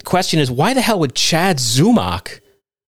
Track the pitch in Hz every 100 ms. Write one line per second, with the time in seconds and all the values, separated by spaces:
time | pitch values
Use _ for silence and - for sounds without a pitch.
0 | - 180 - 160 131 123 196 262 233 202
1 | 139 - - 165 190 143 117 127 208 214
2 | 90 87 - - _ _ _ _